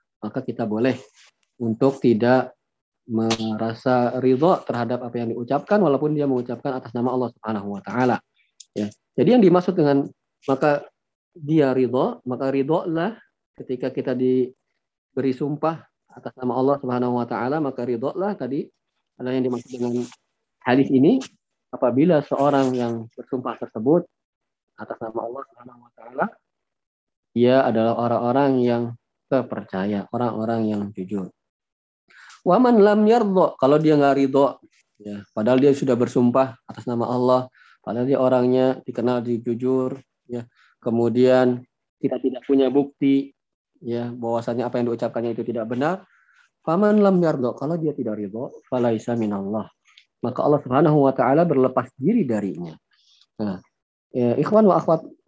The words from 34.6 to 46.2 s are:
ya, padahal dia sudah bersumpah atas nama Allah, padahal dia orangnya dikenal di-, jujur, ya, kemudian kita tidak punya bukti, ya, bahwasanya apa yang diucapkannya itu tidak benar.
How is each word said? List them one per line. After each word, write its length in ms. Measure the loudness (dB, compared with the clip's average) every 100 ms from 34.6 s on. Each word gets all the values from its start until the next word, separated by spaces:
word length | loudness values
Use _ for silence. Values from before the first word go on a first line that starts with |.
| _ _ _ _
ya, 260 | -14 -12 -10 -2
padahal 240 | 2 4
dia 160 | 4 4
sudah 160 | 2
bersumpah 600 | 0 2 2 2 2 0 -4
atas 240 | -18 -12 -6
nama 160 | -4 -2
Allah, 340 | 0 2 2 0 _ _ _
padahal 240 | -8 -4 0
dia 80 | 2
orangnya 640 | 2 2 2 2 2 0
dikenal 380 | -6 -4 -2 -2
di-, 240 | -2 -4
jujur, 560 | -4 -4 -2 -2 -2 -8 _ _
ya, 240 | -14 -12 -12 _ _ _
kemudian 800 | -4 0 0 4 4 6 4 0 -8 _ _ _
kita 160 | -6 -2
tidak 260 | -4 -4 0
punya 240 | 2 2
bukti, 640 | 2 0 0 0 0 -2 _ _ _ _ _
ya, 240 | -8 -6 -6
bahwasanya 640 | -6 -4 -4 -4 -4 -4
apa 80 | -2
yang 80 | -2
diucapkannya 480 | -2 -4 -4 -6 -6
itu 80 |
tidak 240 | -6 -6 -6
benar. 400 | -4 -2 -4 -10 _